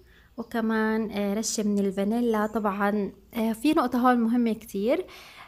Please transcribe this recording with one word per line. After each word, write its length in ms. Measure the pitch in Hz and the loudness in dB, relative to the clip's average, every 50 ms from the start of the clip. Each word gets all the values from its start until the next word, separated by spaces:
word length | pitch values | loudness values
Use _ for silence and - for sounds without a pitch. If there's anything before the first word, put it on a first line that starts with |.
| - - - - - - - | -20 -20 -20 -20 -20 -20 -14
وكمان، 760 | - 226 - - 233 220 220 220 220 220 220 220 220 226 208 | -14 -12 -6 -4 -2 0 0 0 2 2 2 0 0 -2 -2
آه، 240 | - 202 202 202 202 | -4 -2 -2 -2 -2
رشة 280 | 220 220 - - 233 | -2 -2 -4 -2 -2
من 160 | 208 208 208 202 | 0 2 2 2
الفانيلا. 680 | 196 196 190 196 196 202 226 240 247 233 220 214 208 | 2 0 0 0 0 0 0 0 2 2 2 0 0
طبعًا، 680 | 214 214 226 202 208 196 202 202 202 208 208 196 - - - - - - | 0 -2 -2 -2 -2 -2 0 0 0 0 0 -2 -4 -8 -12 -18 -8 -4
آه، 180 | 233 220 226 | -2 -2 -2
في 200 | 220 220 - 302 | -2 0 0 2
نقطة 260 | 311 320 254 247 262 240 | 2 2 2 2 0 2
هون 200 | 247 254 247 240 | 4 4 4 4
مهمة 340 | 226 226 240 247 233 226 | 4 2 2 2 2 2
كتير، 540 | 214 220 - - - 196 202 233 302 349 359 - - - - - - - - | 0 -4 -6 -8 -6 -2 0 0 0 0 -2 -8 -14 -20 -20 -20 -20 -20 -20